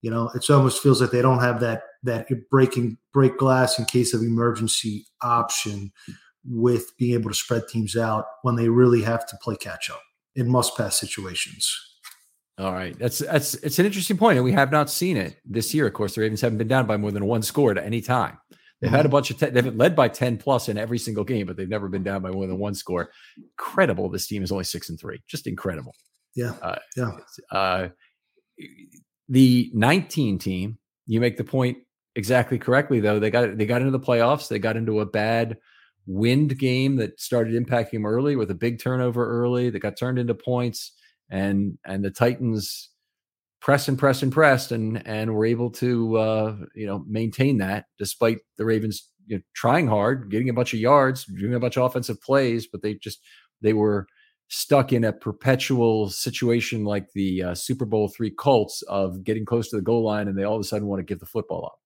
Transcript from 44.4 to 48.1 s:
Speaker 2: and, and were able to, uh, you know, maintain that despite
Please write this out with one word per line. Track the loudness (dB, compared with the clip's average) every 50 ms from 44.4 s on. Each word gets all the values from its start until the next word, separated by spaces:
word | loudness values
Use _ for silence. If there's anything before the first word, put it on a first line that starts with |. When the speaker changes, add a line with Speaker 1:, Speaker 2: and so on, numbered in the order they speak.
| 6 6 6 4 2 -4 -4
Speaker 2:
and, | -4 -4 -4 -4 -6 -6
and | -6 -6 -4 -2 -2 0
were | 2 2
able | 2 2 0 -2 -4
to, | -4 -2 -2 0 0 0 0 0 2
uh, | 2 2 2 2 0 0 -2 -4 -8 -12 -16 _
you | -10 -8
know, | -6 -6 -8 -8
maintain | -6 -4 -2 -2 -4 0 2 2 2 4 2
that | 0 -2 -4 -6 -8 _ _ _
despite | -8 -8